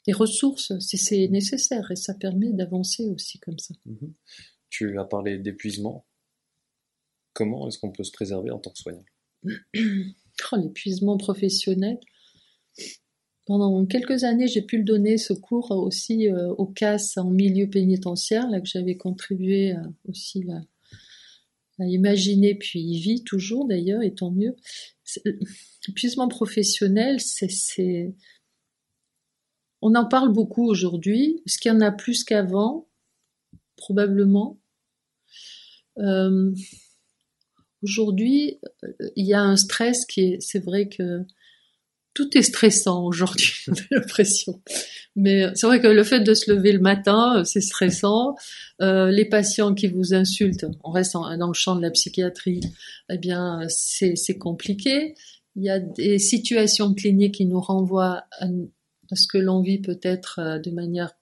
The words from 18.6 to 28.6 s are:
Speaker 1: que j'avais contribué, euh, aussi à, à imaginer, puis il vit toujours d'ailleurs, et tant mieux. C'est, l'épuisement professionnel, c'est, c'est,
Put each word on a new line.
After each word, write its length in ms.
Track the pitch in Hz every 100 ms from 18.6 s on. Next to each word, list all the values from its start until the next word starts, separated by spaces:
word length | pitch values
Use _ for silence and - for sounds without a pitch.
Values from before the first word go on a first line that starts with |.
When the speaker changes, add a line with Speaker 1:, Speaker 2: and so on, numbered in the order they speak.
Speaker 1:
que 60 | 190
j'avais 300 | 185 180 180
contribué, 760 | 185 185 - 190 185 196 196
euh, 100 | 175 165 160 -
aussi 360 | 190 - 190 180
à, 1300 | 165 160 _ _ - - - - _ _ _ _ -
à 40 | 185
imaginer, 680 | 185 196 202 190 196 202 202
puis 240 | - 170
il 200 | 165 170
vit 240 | 180 233
toujours 420 | 233 196 190 240 277
d'ailleurs, 340 | 185 175 214
et 120 | 208
tant 160 | - 180
mieux. 260 | 185 220 254 - - - _
C'est, 180 | - - - 202 - - - _ -
l'épuisement 420 | 196 247 254 247
professionnel, 920 | 240 208 - 202 - 202 202 247 269
c'est, 300 | - - 185
c'est, 640 | 190 - - 185 175 180 190 _ _ _ _